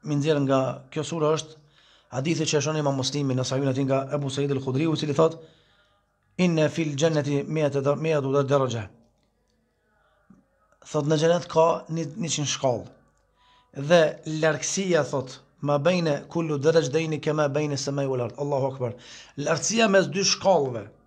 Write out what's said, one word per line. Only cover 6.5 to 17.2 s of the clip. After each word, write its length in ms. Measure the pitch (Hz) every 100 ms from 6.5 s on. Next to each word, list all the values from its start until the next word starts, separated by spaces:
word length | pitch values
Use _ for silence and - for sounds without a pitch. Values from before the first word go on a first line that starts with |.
| 160 151
fil 260 | - 156 139
jannati 460 | 160 151 139 143
mi'ata 400 | 143 156 147 139
dar-, 160 | 139 147
mi'atu 280 | 160 151 135
dar-, 140 | 139 135
daraja." 320 | 143 127 113 101 - _ _ _ _ _ _ _ _ _ _ _ _ _ - _ _ _ _ -
Thot, 140 | 151 147
"Në 100 | 156
xhenet 280 | 165 175 -
ka 180 | 160 165 175 -
një, 160 | 165 151 214
njëqind 360 | 165 151 139
shkallë." 320 | - 135 113 92 - _ _ _ _ _ _ _ 143 143
Dhe 140 | 175 156 - 156 156
largësia, 600 | 156 147 - - 190 165
thot, 360 | 143 139 127 - _ _
"ma 180 | 143 143
bejne 460 | 156 185 165 143 -
kullu 300 | 170 160 147
dërëgjdejni 640 | 147 165 147 156 160 151